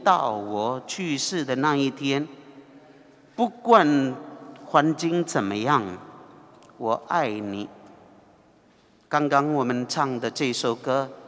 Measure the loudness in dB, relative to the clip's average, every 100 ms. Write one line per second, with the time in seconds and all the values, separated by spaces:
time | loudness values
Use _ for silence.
0 | 2 2 2 -4 -4 -4 -2 -4 -8 -6
1 | -4 -4 -2 -4 -2 0 2 2 0 -2
2 | -2 -2 -4 -10 -20 -20 -20 -20 -20 -20
3 | -20 -20 -12 -4 -4 -2 6 8 8 4
4 | 2 -2 -12 -18 -18 -20 0 4 4 2
5 | 0 0 0 -2 -2 -2 2 0 0 -8
6 | -16 -20 -20 -20 -20 -20 -20 -8 -2 -2
7 | -2 -2 -2 -4 -6 -8 -10 -14 -20 -20
8 | -20 -20 -20 _ _ _ _ _ _ _
9 | _ 0 4 2 2 0 0 -2 -2 -2
10 | -2 -2 -6 -2 -2 0 -2 -2 -2 -2
11 | -2 -10